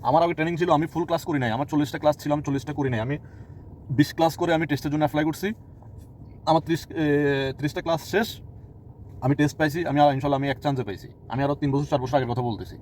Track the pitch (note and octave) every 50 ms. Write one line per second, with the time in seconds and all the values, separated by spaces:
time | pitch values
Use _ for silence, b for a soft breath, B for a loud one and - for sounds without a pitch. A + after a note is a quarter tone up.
0 | - A#2+ C3+ D#3+ E3+ F3 - - D#3 E3 E3+ D3+ F3+ F3+ D#3+ D3 D#3+ D#3+ - D#3+
1 | E3+ D3 E3+ D#3+ - - D#3+ C#3+ B2+ A#2 A2 A#2+ D3 - D#3 D3 D3 C#3 - D#3+
2 | D#3 D#3 D3 - - D3 D3 D3+ C#3+ C#3+ C#3 C#3 - - D3 D3 C#3 C3+ B2 A2
3 | A2 B2+ C#3+ D3+ B B B B B B B B B B B - - - C3 A#2
4 | D3+ - - - E3 E3 D3 - F3+ E3 E3 D#3+ E3 C#3 D3 C#3 - D3+ C#3+ D#3
5 | D3+ D3 - D3+ D3+ D#3 D3+ - - G3+ A3 - - - - - - - - -
6 | - - - - - - - - - - D#3+ E3 - - E3 D#3 - - - E3
7 | D#3+ D3 D3 D3 D3 C#3+ C#3+ C3+ C3+ C3+ B2+ - C#3+ D3+ - F3+ E3+ E3+ E3 D#3
8 | - - - G3 A#3 - - - - - - - - - - - - - - -
9 | - - - - - C3 C#3+ C#3 D3 D3 - - D#3 D#3 C#3 F3 F3 C#3+ C3+ D3
10 | D3 D3 C#3 C3+ B2+ D3 C#3+ C3+ C#3 C#3 C3+ - - D3+ C#3 B2+ B2 G#2 F#2+ E2+
11 | - - - - - - A#2 B2+ C#3 C#3 C#3+ C#3 - C#3+ C3+ C#3+ D3 C#3+ D3 C#3
12 | B2+ B2+ C#3 C#3+ B2+ A#2 A#2+ A#2+ B2 A#2+ A2 F#2 F#2 - - -